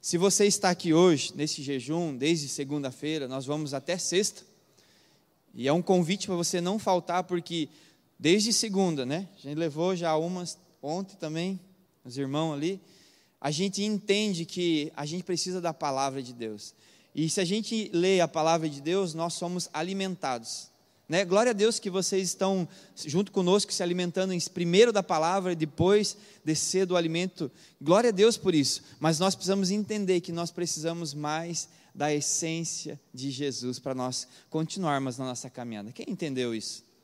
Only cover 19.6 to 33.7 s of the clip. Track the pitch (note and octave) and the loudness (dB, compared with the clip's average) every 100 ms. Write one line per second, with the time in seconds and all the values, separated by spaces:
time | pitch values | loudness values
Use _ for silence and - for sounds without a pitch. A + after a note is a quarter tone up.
19.6 | E3+ D3 E3+ G3 F#3+ F3+ C#3+ B2 A2+ - | -6 -6 -4 -4 -4 -4 -4 -4 -6 -12
20.6 | - _ _ _ _ E3 G3 F#3+ A#3+ G#3+ | -12 _ _ _ _ -2 2 4 4 4
21.6 | G#3+ A3+ G3+ F#3 F3+ F#3+ F#3 - F#3+ F#3+ | 2 2 -2 -2 0 0 -2 0 0 2
22.6 | F3 - - - D#3 D3 G3+ - F3+ G3+ | -2 -6 -20 -14 -2 0 0 2 4 4
23.6 | - - F3+ F3 F3+ F3+ F#3+ F3+ - - | 4 -2 -2 0 -2 0 0 -2 -4 -2
24.6 | F3 F3+ A#3+ G#3+ F#3 E3 D#3+ F#3+ F#3 E3+ | 2 8 8 6 2 2 2 0 0 -2
25.6 | D#3 - E3+ G#3 G#3 - - - - D#3 | -2 2 4 4 4 -4 -16 -12 -2 -2
26.6 | - F#3 F#3+ F3+ E3+ E3 F#3 - C#3+ - | 0 0 2 2 2 0 -2 -4 -8 -8
27.6 | - _ C#3+ F#3 A#3+ F#3+ G#3+ A#3 F#3+ D#3+ | -20 _ 4 6 6 6 6 6 2 4
28.6 | C3+ - - - D#3 D#3 F#3+ F#3+ F3+ G3 | 4 0 -8 -2 0 4 2 0 -2 0
29.6 | F#3 G#3 G3+ G#3+ G3 F3+ F3 E3+ E3+ - | 2 0 -2 -4 2 0 0 -6 -6 -4
30.6 | F3 D#3 D#3 E3 E3 C#3+ D3 D#3 E3+ E3 | -6 -4 -4 -4 -6 -6 -4 -4 -4 -8
31.6 | - - _ - D3 D3 C#3+ - E3 E3 | -8 -14 _ -4 0 0 0 -2 -2 -2
32.6 | E3 - D#3 D3 _ C3 C3+ C3 C#3+ B2 | -4 -6 -8 -12 _ -8 -8 -4 -4 -4
33.6 | B2 | -6